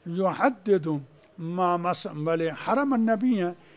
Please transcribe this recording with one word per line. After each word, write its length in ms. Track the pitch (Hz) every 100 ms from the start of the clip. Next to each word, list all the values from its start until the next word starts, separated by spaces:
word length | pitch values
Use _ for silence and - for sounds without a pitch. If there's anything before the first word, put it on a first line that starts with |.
| 175
يحدد 960 | 175 190 151 247 240 214 190 156 147 131 - - -
ما 380 | 165 180 180 175
مس-، 320 | 175 170 190
بل 440 | 151 156 165 165
حرم 420 | 151 - 247 285
النبي 580 | 240 226 220 254 214 175 175 -